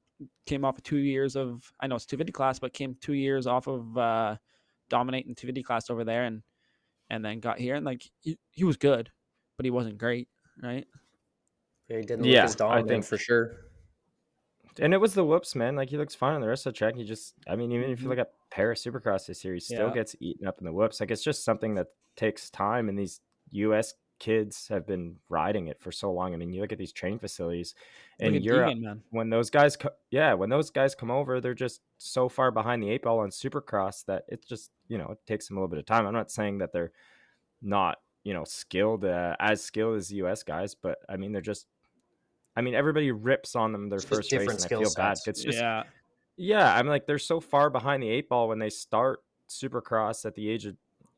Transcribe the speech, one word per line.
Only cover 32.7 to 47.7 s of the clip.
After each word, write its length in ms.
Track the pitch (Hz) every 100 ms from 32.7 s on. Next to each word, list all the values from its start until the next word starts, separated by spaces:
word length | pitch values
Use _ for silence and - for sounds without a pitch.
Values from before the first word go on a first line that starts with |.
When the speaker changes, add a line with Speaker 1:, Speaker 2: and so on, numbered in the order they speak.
| 120
Speaker 3:
the 100 | 104
eight 120 | 120
ball 160 | 117 113
on 120 | 101
Supercross 720 | - 135 - - 104 95 -
that 200 | - 95 -
it's 180 | 117 -
just, 240 | 113 - _ -
you 120 | 110
know, 100 | -
it 80 | - -
takes 220 | 107 -
them 80 | 98
a 40 |
little 80 | 92
bit 120 | 78
of 60 | -
time. 200 | 113 101
I'm 80 |
not 160 | 113 -
saying 280 | - 104 101
that 140 | 90
they're 200 | 87 82 - _ _ _ _ _ _
not, 380 | 101 101 87 - _ _
you 120 | 101
know, 100 | 90
skilled, 600 | 76 - - 92 107 110
uh, 300 | 95 87 87 -
as 240 | 104 104
skilled 320 | - 107 113 110
as 120 | 92
the 80 | 101
U 120 | 90
S 160 | 104
guys, 320 | - 80 101 -
but, 220 | 90 - -
I 80 | 95
mean, 160 | 98
they're 100 | 101
just, 240 | 87 101 - _ _ _ _ _ _ _ _ 117
I 60 |
mean, 120 | 123
everybody 380 | 123 147 151 143
rips 420 | 107 117 131 - 120
on 160 | 110
them 160 | 104 101
their 100 | 101
Speaker 2:
It's 60 |
just 100 | -
Speaker 3:
first 180 | 107 104
race, 80 | 101
Speaker 2:
different 180 | 101 104
Speaker 3:
and 60 |
I 20 | 90
Speaker 2:
skill 140 | 113
Speaker 3:
feel 120 | 107 -
bad. 200 | 98 95
Speaker 2:
sets. 120 | 110
Speaker 3:
It's 160 | 95
just, 140 | - 117
Speaker 1:
Yeah. 260 | 117 110 - _ _ _ _ -
Speaker 3:
yeah, 380 | 180 214 143
I'm 140 | 107 139
like, 180 | 143 143
they're 120 | 147
so 220 | - 165
far 300 | - 143 147